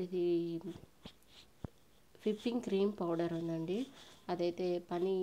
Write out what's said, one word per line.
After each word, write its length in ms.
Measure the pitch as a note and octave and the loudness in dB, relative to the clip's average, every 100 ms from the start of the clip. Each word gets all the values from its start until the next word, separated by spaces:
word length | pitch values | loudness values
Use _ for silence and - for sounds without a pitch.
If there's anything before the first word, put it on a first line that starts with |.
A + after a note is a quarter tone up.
ఇది 240 | F3+ F3+ F3 E3+ E3+ E3 E3 F3+ - - - - - - - - - - - - - - | -2 0 2 2 2 -2 -6 -10 -14 -20 -20 -20 -20 -20 -20 -12 -12 -12 -20 -20 -20 -4
విప్పింగ్ 400 | A3 G#3 B3 A#3+ A3 | -2 0 0 -2 0
క్రీమ్ 260 | G3 G3+ G3+ | 4 4 2
పౌడర్ 320 | F3 E3 E3+ | 0 2 2
ఉందండి, 460 | E3 E3+ E3 E3 G3+ C4+ - - - - | 0 -2 -2 0 -2 -4 -10 -20 -14 -6
అదైతే 380 | F3+ F3 E3+ F3+ F3 - | 0 0 2 0 0 -2
పని 220 | F3 F#3 F#3+ | 0 2 2